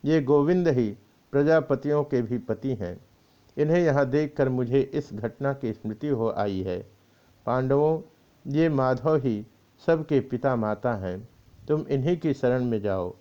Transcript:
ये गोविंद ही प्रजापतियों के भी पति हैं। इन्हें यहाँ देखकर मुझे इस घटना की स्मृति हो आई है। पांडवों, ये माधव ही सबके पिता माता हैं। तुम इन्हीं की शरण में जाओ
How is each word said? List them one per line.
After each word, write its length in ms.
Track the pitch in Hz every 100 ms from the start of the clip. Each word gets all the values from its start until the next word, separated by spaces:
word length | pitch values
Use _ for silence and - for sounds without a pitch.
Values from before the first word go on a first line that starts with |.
| 139
ये 160 | 156
गोविंद 460 | 135 147 147 180 170
ही 220 | 127 110 98 _ _ _
प्रजापतियों 720 | 139 147 160 - 135 147 147
के 180 | 143 123
भी 160 | 110 120
पति 360 | - 110 135 113
हैं। 220 | 90 90 - _ _ _ _ -
इन्हें 220 | 151 170
यहाँ 300 | 170 143 135
देखकर 400 | 143 147 - 135
मुझे 320 | 127 120 135
इस 320 | - - 147
घटना 400 | 104 110 - 139
की 200 | 135 120
स्मृति 340 | 107 110 107 147
हो 260 | 127 113 -
आई 240 | 104 95
है। 180 | 95 90 - _ _ _ _ _ -
पांडवों, 560 | 127 131 139 151 160 - _ _ _ -
ये 220 | 143 165
माधव 460 | 139 131 123 151 151
ही 300 | 127 104 110 _ _ _ -
सबके 320 | 165 151 143
पिता 360 | 131 123 139 123
माता 380 | 107 104 123
हैं। 340 | 110 95 92 117 _ _ - -
तुम 180 | 151 -
इन्हीं 280 | 139 131 175
की 160 | 160
शरण 320 | 135 123 127 123
में 160 | 110
जाओ 320 | 101 95 90 -